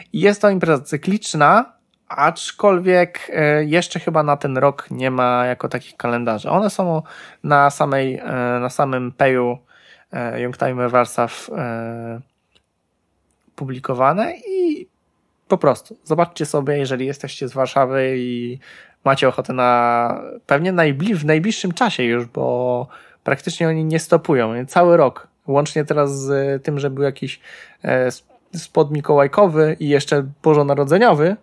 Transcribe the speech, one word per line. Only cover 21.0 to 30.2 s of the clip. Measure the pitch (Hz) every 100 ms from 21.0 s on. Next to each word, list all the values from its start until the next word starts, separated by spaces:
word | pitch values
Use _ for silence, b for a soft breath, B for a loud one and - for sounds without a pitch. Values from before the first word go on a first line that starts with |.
| 208
w | 175
najbliższym | 151 156 208 - 185
czasie | 165 233 -
już, | 120 120
bo | 117 139 127 123 123 123 131 B B B
praktycznie | - 139 180 - 165
oni | 160
nie | 156 160
stopują, | - 165 165 131 110
nie? | 120 127
Cały | 175 175 170
rok. | 131 - - _ -
Łącznie | 139 151 156
teraz | 151 147 143 139
z | 135 139 139 135
tym, | 156 143
że | 139
był | 135
jakiś, | 139 135 135 - B B B B
e, | - 127 127
s-, | - _ _ _
spot | 165 - 165 147
mikołajkowy | 147 147 143 143 202 196 156 156 151
i | 147
jeszcze | 139 - 143